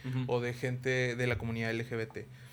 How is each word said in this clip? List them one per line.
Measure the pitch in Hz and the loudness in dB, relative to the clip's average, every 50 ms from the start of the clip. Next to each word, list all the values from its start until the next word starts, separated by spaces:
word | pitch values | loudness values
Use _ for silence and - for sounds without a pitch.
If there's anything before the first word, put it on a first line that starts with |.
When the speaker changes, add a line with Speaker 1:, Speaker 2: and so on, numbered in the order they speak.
| - | -6
Speaker 1:
Ujú. | 131 127 131 127 120 | -2 -2 0 0 2
Speaker 2:
o | 123 123 | 2 2
de | 120 123 | 2 0
gente | 120 - - 127 127 127 - 131 131 127 127 123 117 | -2 -2 -2 -2 0 0 0 2 4 4 4 2 2
de | 120 123 | 2 2
la | 123 120 - | 2 2 2
comunidad | 117 117 113 113 113 113 | 0 -2 0 0 0 0
L | 113 113 117 - | 0 0 -2 -2
G | 120 | -2
B | 113 110 | -4 -4
T. | - - 104 - - - - - - | -4 -6 -8 -10 -10 -14 -18 -18 -16